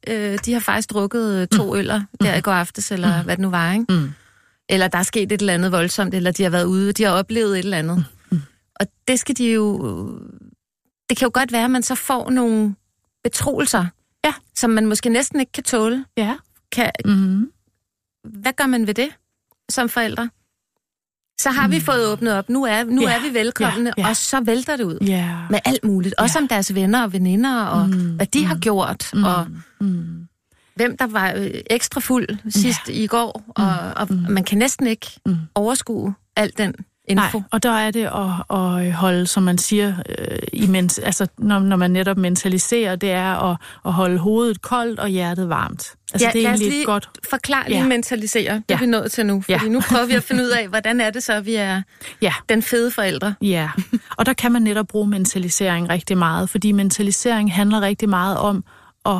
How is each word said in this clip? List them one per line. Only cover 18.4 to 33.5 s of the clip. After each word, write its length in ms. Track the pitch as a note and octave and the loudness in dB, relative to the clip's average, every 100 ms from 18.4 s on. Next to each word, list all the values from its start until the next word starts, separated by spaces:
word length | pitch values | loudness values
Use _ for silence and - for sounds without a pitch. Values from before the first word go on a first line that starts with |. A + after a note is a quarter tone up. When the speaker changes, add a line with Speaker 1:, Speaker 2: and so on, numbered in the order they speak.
Speaker 1:
Hvad 120 | G#3 C4 | -6 -2
gør 80 | C#4 | 0
man 220 | B3 G#3+ | 2 0
ved 60 | |
det 160 | G#3 C#4 - _ _ _ _ - | 0 -4 -6 _ _ _ _ -8
som 200 | - A#3+ | -2 -2
forældre? 400 | - A3+ - A#3 _ _ _ _ _ _ _ _ _ _ - | -2 -4 -4 -8 _ _ _ _ _ _ _ _ _ _ -4
Så 80 | C#4 | -2
har 180 | C4 C#4 | 2 2
vi 100 | - | 2
Speaker 2:
Mm. 60 | |
Speaker 1:
fået 240 | - C4 A3 | 2 2 2
åbnet 220 | G#3 A#3 | 0 0
op. 160 | G3+ G3 | 0 0
Nu 140 | B3 C4 | 0 0
er, 180 | G#3+ | 0
nu 180 | A#3 B3+ | 2 2
Speaker 2:
Ja. 160 | A#3+ A#3 | 2 2
Speaker 1:
er 40 | C#4+ | 0
vi 40 | |
velkomne, 600 | A#3+ A3 - G#3 F3+ A#3+ A3 | -2 -2 0 -2 0 -2 0
Speaker 2:
Ja, 60 | |
ja. 60 | G3+ | 0
Speaker 1:
og 60 | A3 | 0
så 260 | - C4+ | 0 0
vælter 340 | A3+ A3+ B3+ C#4+ | 2 0 0 -2
det 80 | |
ud 140 | G3+ D#3+ | -2 0
Speaker 2:
Ja. 340 | G3 F#3 F3 E3+ E3+ | 0 0 -2 -6 -2
Speaker 1:
med 100 | G3+ B3 | 0 2
alt 180 | C4 | 0
muligt. 320 | A3 F#3+ F3+ - | 2 2 0 0
Også 220 | A3+ D#4 | 2 2
Speaker 2:
Ja. 20 | |
Speaker 1:
om 40 | C#4 | 0
deres 280 | A3 F#3+ G3 | 0 0 0
venner 280 | F#3+ A#3 | 2 2
og 100 | A3+ | 0
veninder, 500 | F#3 F#3 F#3+ C4 B3 | 0 2 2 2 0
og 260 | G3+ G#3 G3 | 0 2 2
Speaker 2:
Mm. 260 | F#3 F3 E3 | 2 0 -2
Speaker 1:
hvad 100 | G3 | -2
de 180 | F#3+ F#3+ | 0 0
har 80 | E3 | 0
Speaker 2:
Mm. 60 | |
Speaker 1:
gjort, 480 | A3 G3+ F3+ G3 - | 0 0 0 -4 -4
Speaker 2:
Mm. 100 | G3+ | 0
Speaker 1:
og 240 | G3 F3+ E3 E3 - _ | 2 2 -2 -10 -18 _
Speaker 2:
Mm. 460 | G3+ F3 E3 E3 E3+ _ _ _ _ - | -2 -2 -4 -10 -16 _ _ _ _ -2
Speaker 1:
hvem 220 | A#3+ C4 | -2 0
der 100 | B3+ | -2
var, 260 | G#3+ F#3+ F#3 | 0 0 -2
øh, 160 | G3 - - | -4 -6 -2
ekstra 300 | A#3 - - | -2 -2 -6
fuld 260 | - B3+ - G#3 G#3+ | 0 0 0 -6 -4
sidst 300 | G#3 B3 - - | 0 0 0 -4
Speaker 2:
Ja. 40 | |
Speaker 1:
i 140 | - G#3+ | -4 0
går, 360 | A#3 A#3 A3+ G#3 | 0 -2 -6 -10